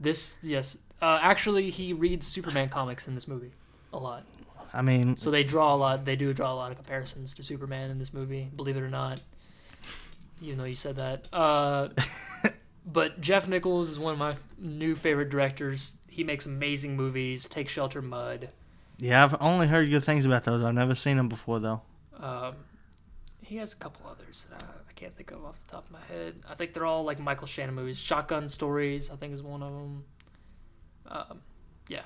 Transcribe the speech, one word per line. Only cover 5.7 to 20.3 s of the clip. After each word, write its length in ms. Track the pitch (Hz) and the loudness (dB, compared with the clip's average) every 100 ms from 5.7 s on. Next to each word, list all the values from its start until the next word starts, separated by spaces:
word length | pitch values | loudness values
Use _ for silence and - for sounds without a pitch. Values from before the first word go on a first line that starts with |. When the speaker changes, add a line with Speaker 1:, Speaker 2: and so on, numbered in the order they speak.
Speaker 1:
a 20 | 143 | 6
lot, 300 | 135 135 135 | 4 2 0
they 100 | 135 | 0
do 160 | 139 | 0
draw 180 | 135 135 | 0 -2
a 60 | 131 | -2
lot 140 | 127 | -6
of 80 | 127 | -10
comparisons 560 | - 135 127 139 135 | -10 -8 -8 -10 -12
to 80 | - | -10
Superman 480 | 135 139 135 135 135 | -10 -8 -8 -8 -6
in 80 | 135 | -8
this 160 | 131 | -8
movie, 340 | 135 135 135 135 143 | -8 -6 -6 -8 -6
believe 220 | 139 135 | -4 -4
it 40 | |
or 60 | 131 | -4
not. 320 | 131 131 131 - - - - - - - - - - - - | -4 -4 -6 -12 -20 -20 -20 -20 -18 -16 -16 -16 -18 -20 -14
Even 160 | 156 135 | -10 -6
though 80 | |
you 100 | 127 | -6
said 220 | 127 147 135 | -6 -6 -4
that. 320 | 131 135 - | -4 -4 -4
Uh, 580 | 185 156 147 143 139 139 - 131 - - - | 2 4 6 4 2 0 0 0 -4 -12 -2
Speaker 2:
<laughs> 460 | 208 - - - 180 | -2 -2 -10 -18 -2
Speaker 1:
but 340 | 156 160 180 | 2 2 0
Jeff 260 | 151 196 180 | 4 4 6
Nichols 420 | 185 180 175 170 | 2 2 2 0
is 80 | 147 | -2
one 160 | 160 | -2
of 40 | 151 | 0
my 160 | 147 139 - - | -2 -4 -10 -12
new 380 | 175 151 160 156 | -8 -2 0 2
favorite 320 | 160 147 143 | 4 2 2
directors. 680 | 139 135 135 143 135 - - - | 2 2 0 -4 -4 -6 -12 -12
He 160 | - | -4
makes 220 | 160 143 143 | -4 -4 -6
amazing 500 | 139 143 143 143 135 | -4 -2 -2 -2 -2
movies, 500 | 135 131 127 127 - | -2 -2 -4 -6 -8
Take 200 | - 135 | -6 -6
Shelter, 320 | - 135 143 | -2 -4 -4
Mud. 480 | 131 123 120 120 127 - - - - - | -8 -8 -8 -8 -12 -16 -20 -20 -20 -6
Speaker 2:
Yeah, 280 | 123 123 | 6 10
I've 120 | 143 151 | 10 8
only 240 | 151 180 160 | 4 6 6
heard 240 | 165 147 | 6 6
good 140 | 143 | 4
things 200 | 139 151 | 4 4
about 200 | 135 | 6